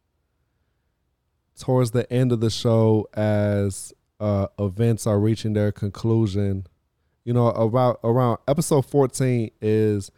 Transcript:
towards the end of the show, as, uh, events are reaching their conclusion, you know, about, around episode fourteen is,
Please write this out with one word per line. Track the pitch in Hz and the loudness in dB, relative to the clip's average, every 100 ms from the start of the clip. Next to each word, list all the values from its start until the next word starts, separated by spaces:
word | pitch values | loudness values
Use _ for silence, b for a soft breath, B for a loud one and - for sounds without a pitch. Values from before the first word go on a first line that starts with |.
| _ _ _ _ _ _ _ _ _ _ _ _ _ _ _ - | _ _ _ _ _ _ _ _ _ _ _ _ _ _ _ -10
towards | - 127 123 | -2 0 0
the | 123 - | -2 -2
end | 123 127 | 0 0
of | 117 | 0
the | 113 | 0
show, | - 123 113 110 110 - | 0 0 4 4 2 0
as, | 110 107 104 104 101 101 - - - _ - | -2 0 0 0 0 -2 -6 -14 -20 _ -6
uh, | 107 101 98 - | -2 0 -2 -4
events | 101 92 117 110 113 | -4 0 0 0 0
are | 101 | 2
reaching | 107 110 110 | 2 0 -2
their | 104 104 | 0 -2
conclusion, | - 101 - 113 113 110 98 101 95 92 _ _ _ _ _ | -2 -8 -4 0 0 0 -2 -2 -4 -8 _ _ _ _ _
you | 117 | -4
know, | 120 117 | 0 0
about, | - 113 127 127 110 | 0 0 2 0 0
around | 117 123 123 107 - | 0 2 0 0 -2
episode | 151 - 147 - | -2 0 0 2
fourteen | 143 131 - 131 120 107 - | 0 0 0 -2 -2 -4 -4
is, | 107 110 107 104 - | -2 0 0 -2 -6